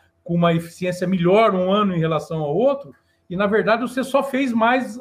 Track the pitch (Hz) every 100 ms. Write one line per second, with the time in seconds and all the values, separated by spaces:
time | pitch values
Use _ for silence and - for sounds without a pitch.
0 | _ _ - 170 170 165 165 - 180 175
1 | 180 190 170 202 226 185 180 208 202 175
2 | 160 156 - 160 151 160 262 277 143 -
3 | _ _ - 180 202 208 185 226 247 262
4 | - 277 277 254 277 226 226 254 214 226